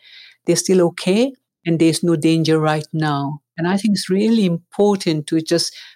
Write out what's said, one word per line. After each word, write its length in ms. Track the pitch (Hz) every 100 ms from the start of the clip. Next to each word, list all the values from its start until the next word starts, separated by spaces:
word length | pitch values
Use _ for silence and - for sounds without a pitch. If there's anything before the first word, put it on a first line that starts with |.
| _ - - _ -
they're 100 | 170
still 240 | - 185
okay 500 | 170 165 180 208 269 269 _ _ 170
and 120 | 165
there's 240 | 165 156
no 140 | 170 165
danger 420 | 160 165 160 160
right 280 | 156 156 -
now. 480 | 160 151 143 139 147 _ -
And 100 | 170
I 80 | 196
think 160 | 214
it's 160 | 190 -
really 380 | 190 220 226 185
important 800 | 170 - - 208 196 180 156 147
to 160 | 160
just 340 | 160 170 - - -